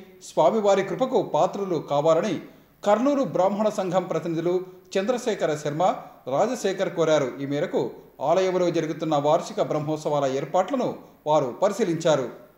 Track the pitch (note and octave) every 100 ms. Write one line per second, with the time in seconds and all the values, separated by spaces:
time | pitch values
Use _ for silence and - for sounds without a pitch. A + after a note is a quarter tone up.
0 | - - - - E3 A3 G3+ G3 F3+ -
1 | B3 A#3 D#3+ D3 F3+ G3+ G3 D#3 - C#3+
2 | D#3+ D#3+ G#3 C#3 - - _ _ G3+ G#3+
3 | C4+ C#4 G#3+ D#3+ F#3 G3+ G#3+ G#3+ F#3 F#3
4 | F3+ D#3+ E3+ D#3+ E3+ F3+ F3+ - - G3
5 | G3+ B3 A#3 F#3+ E3 D3+ D3+ D3+ F#3 B3
6 | - - - C#3 A3 A#3+ G3 F#3+ F3+ E3+
7 | D#3 D3+ C3 C3+ C#3 C#3+ - A#3 A#2+ -
8 | - - C#3 F3+ F#3 F3+ F3+ E3 D#3 D#3+
9 | D#3+ D3 D3 E3 - G#3 D#3 D3+ D3 D#3
10 | D#3+ D3 C#3 C3 D3+ F#3 - C4+ F3+ -
11 | - - D3+ D3+ C3 A2+ G3+ G#3 G3+ D#3
12 | E3 C#3+ A#2+ - -